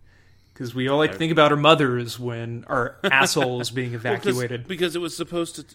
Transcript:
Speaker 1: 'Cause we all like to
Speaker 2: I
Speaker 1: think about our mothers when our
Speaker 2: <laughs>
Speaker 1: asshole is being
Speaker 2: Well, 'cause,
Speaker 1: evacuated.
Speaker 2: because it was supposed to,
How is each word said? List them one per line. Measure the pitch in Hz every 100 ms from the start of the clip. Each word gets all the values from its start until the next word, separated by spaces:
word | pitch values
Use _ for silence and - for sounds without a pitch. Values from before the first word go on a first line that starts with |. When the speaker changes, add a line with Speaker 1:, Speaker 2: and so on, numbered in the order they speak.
| - - - - _
Speaker 1:
'Cause | - 123
we | 127 127
all | 143
like | 156
to | -
Speaker 2:
I |
Speaker 1:
think | 165
about | 160 147
our | 147
mothers | 147 160 135 123 120 120
when | 123 117 117 117 -
our | 139 120 -
Speaker 2:
<laughs> |
Speaker 1:
asshole | 196 135 143 156 131 123
is | 117
being | 120 123
Speaker 2:
Well, | 120
'cause, | 120 - -
Speaker 1:
evacuated. | 127 120 120 120
Speaker 2:
because | 180 175 170
it |
was | 170 -
supposed | 165 175 170 -
to, | 135